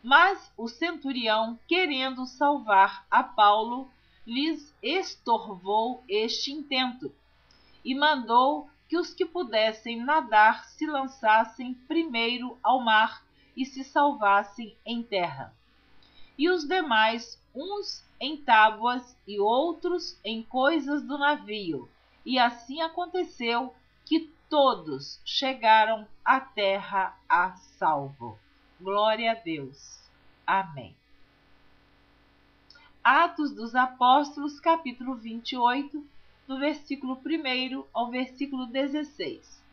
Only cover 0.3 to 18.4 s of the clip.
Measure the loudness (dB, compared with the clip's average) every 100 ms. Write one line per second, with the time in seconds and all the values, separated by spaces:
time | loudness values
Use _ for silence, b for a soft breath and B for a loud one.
0.3 | 4 -10 -10 -10 -6 -6 -4 -6 -4 0
1.3 | 0 0 -6 -2 0 0 -2 -4 -6 -12
2.3 | -2 0 0 4 6 6 2 0 0 0
3.3 | 4 6 6 0 -6 -10 b b b -8
4.3 | -4 -4 -4 -12 _ -4 -4 -4 -10 -2
5.3 | -2 -2 -12 -2 0 0 -6 -4 -2 -2
6.3 | -4 -8 -10 -6 -2 -2 -4 -14 -14 _
7.3 | _ _ b b b -8 0 2 0 2
8.3 | 4 4 0 -8 _ _ -4 -4 -4 -6
9.3 | -4 -2 0 0 -2 -10 -8 0 0 4
10.3 | 6 6 4 -8 -10 -6 -4 -6 -4 4
11.3 | 4 2 -4 -12 -12 _ -2 -2 -2 -2
12.3 | -4 -8 -6 0 0 4 4 2 -2 _
13.3 | b b -10 -8 -8 -4 2 2 2 2
14.3 | 2 0 -10 -16 _ -10 -8 -4 -4 -4
15.3 | -6 -14 _ _ _ _ -20 b b b
16.3 | -2 0 0 0 -2 2 2 2 0 -10
17.3 | -20 _ -14 -10 -8 -10 -12 _ _ -10
18.3 | -8